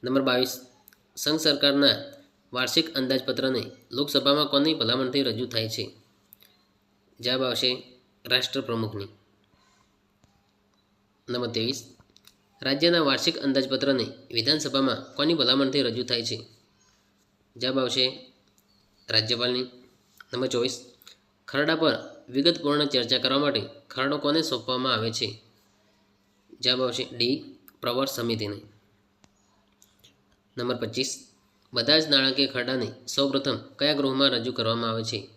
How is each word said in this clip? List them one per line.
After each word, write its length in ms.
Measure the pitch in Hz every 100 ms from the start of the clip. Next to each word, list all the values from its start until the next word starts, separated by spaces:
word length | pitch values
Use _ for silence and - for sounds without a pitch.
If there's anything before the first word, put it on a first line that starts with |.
નંબર 180 | 127 135
બાવીસ, 440 | 131 123 127 - - _ - _ _ -
સંઘ 240 | - 156
સરકારના 560 | 156 143 143 139 139 107 - - - _ _
વાર્ષિક 440 | 123 127 165 160 139
અંદાજપત્રને 720 | 131 135 131 123 131 127 95 - _
લોકસભામાં 560 | 120 143 - 143 147 143
કોની 260 | 143 151
ભલામણથી 500 | 156 113 127 131 139
રજૂ 220 | 127 110 123
થાય 240 | 120 110
છે? 220 | 110 104 - _ _ _ - _ _ _ _ _ _ _ _
જવાબ 240 | 120 131
આવશે 400 | 131 117 127 127 - - _ _ -
રાષ્ટ્રપ્રમુખની. 800 | 127 - 139 135 117 110 107 98 - _ _ _ _ _ _ _ _ _ _ _ _ _ _ _ _ _ _ _ _ -
નંબર 180 | 123 120
ત્રેવીસ, 480 | 110 117 135 - - _ _ - _ _ _
રાજ્યના 400 | 127 139 170 170
વાર્ષિક 360 | 143 131 - -
અંદાજપત્રને 680 | 139 135 123 131 139 131 110 - -
વિધાનસભામાં 840 | 117 113 156 147 135 135 117 - -
કોની 180 | 147
ભલામણથી 480 | 165 123 135 135 143
રજૂ 220 | 123 113
થાય 220 | 120 120 113
છે? 120 | 113 - _ _ _ _ _ _ _ _ _ _ 120
જવાબ 240 | 127 131
આવશે 520 | 127 127 127 - - _ _ _ _ _ _ _ -
રાજ્યપાલની. 540 | 110 110 120 123 123 127 - - _ _ _ -
નંબર 140 | 123 127
ચોવીસ, 460 | 123 127 - - _ - - _ _ -
ખરડા 280 | 139 151 160
પર 220 | 156 - - - -
વિગતપૂર્ણ 560 | 127 160 170 143 147 143
ચર્ચા 320 | 127 117 127
કરવા 220 | 127 135
માટે 220 | 147 120 - - _
ખરડો 280 | - 135 147
કોને 240 | 147 156
સોંપવામાં 520 | 160 123 110 127 131
આવે 180 | 113 113
છે? 300 | 113 110 - _ _ _ _ _ _ _ _ _ _ _ -
જવાબ 220 | 117 127
આવશે 220 | 127 117
ડી, 400 | 127 120 120 139 - - _ _
પ્રવર 240 | 120 120 135
સમિતિને. 560 | - 117 113 104 101 - _ _ _ _ _ _ _ _ _ _ _ _ _ _ _ _ _ _ -
નંબર 180 | 123 117
પચીસ, 540 | 113 - 135 - - _ _ _ _
બધા 260 | 135 135 156
જ 100 | 156
નાણાકીય 380 | 139 135 131 135
ખરડાને 440 | 127 123 131 104 - -
સૌપ્રથમ 500 | - 139 135 139 107 - -
કયા 140 | 143
ગૃહમાં 360 | 143 139 131 139
રજૂ 220 | 123 117
કરવામાં 380 | 127 113 117 117
આવે 140 | 113
છે? 260 | 110 104 -